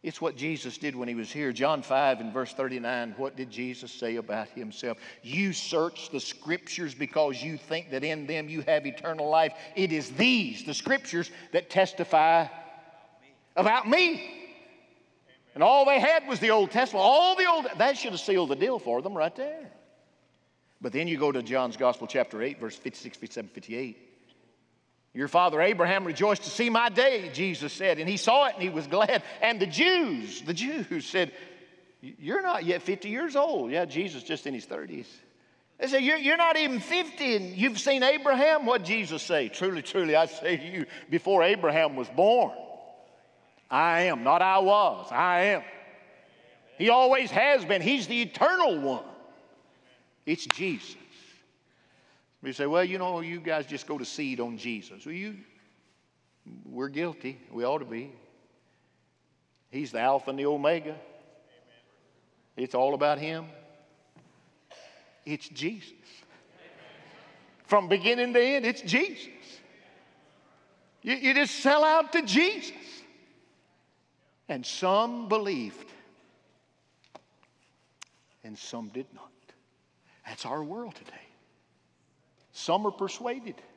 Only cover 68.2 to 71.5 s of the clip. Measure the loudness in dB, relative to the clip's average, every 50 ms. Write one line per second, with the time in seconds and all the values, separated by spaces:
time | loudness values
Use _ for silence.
68.2 | 0 2 4 4 4 4 2 0 0 -2 -4 -4 -4 0 2 2 2 0 -4 -12
69.2 | -16 -20 -20 -20 -20 -20 -20 -20 -20 _ _ -20 _ -20 _ _ _ _ _ _
70.2 | _ _ _ _ _ _ _ _ _ _ _ _ _ _ _ _ _ -6 -4 0
71.2 | 2 2 4 4 2 0